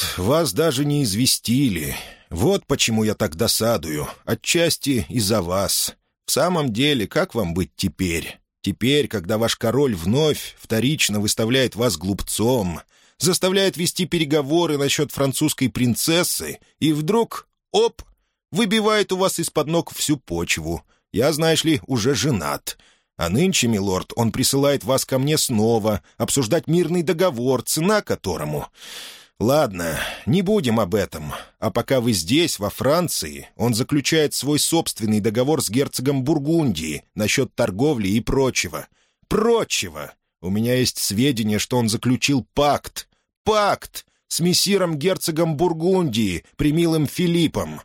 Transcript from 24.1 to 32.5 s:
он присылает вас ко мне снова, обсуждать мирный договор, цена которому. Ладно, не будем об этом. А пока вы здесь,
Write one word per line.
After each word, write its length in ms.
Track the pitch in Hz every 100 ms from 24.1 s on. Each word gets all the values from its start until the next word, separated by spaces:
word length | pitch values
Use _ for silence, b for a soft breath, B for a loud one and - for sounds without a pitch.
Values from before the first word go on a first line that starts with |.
| -
он 160 | 113
присылает 520 | 98 120 139 139 139
вас 220 | 92 131 -
ко 140 | 131
мне 180 | 135 156
снова, 640 | - 110 110 117 104 104 b b
обсуждать 480 | 113 - 110 160 -
мирный 380 | 165 170 180
договор, 580 | 160 165 185 120 123 127
цена 400 | - - 170 208
которому. 640 | - 92 - 78 76 76 - B B B B B B B
Ладно, 600 | 104 143 139 92 85 151 B B -
не 160 | 156
будем 380 | 190 214 135 113
об 160 | 98 101
этом. 380 | 90 - 76 - B B
А 100 | 104
пока 320 | 107 117 135
вы 120 | 120
здесь, 440 | 104 80 135 170